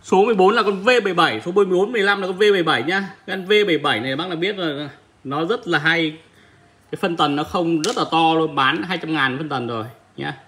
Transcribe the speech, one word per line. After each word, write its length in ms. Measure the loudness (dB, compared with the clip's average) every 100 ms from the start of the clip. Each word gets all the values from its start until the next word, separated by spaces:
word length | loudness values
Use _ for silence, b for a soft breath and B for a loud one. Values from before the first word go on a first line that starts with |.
Số 220 | 2 2
mười 100 | 4
bốn 200 | 4 4
là 80 | 4
con 200 | 2 0
V 40 | 2 2
bảy 100 | 2
bảy, 260 | 2 2 0
số 120 | -2
mười 120 | 2
bốn, 280 | 2 2 2
mười 100 | 0
lăm 180 | 0 0
là 60 | -2
con 100 | 2
V 40 | 4
bảy 100 | 4
bảy 200 | 2 0
nhá. 260 | 0 -4 -4 -12 -10
Cái 100 | -8
con 100 | 0
V 60 | 2 2
bảy 120 | 0
bảy 220 | 0 -2
này 160 | -2 -4
bác 120 | -6
là 80 | -4
biết 220 | -4 -4
là, 80 | -4
là 220 | -6 -10 -14 _ _
nó 200 | -8 -4
rất 240 | -2 -4 -2
là 100 | 0
hay. 400 | 2 0 -2 -6 -20 b b b b b _
Cái 60 | -6
phân 160 | -4 0
tần 200 | 0 0
nó 80 |
không, 380 | -2 -2 0 0
rất 140 | 0 -2
là 80 | 0
to 240 | 2 4
luôn, 200 | 2 0
bán 280 | 0 0 0
hai 160 | -4 -6
trăm 140 | -4
ngàn 260 | -2 0 -2
phân 100 | -4
tần 180 | -6 -4
rồi 180 | -6 -8 -14 _ -10
nhá. 200 | -10 -10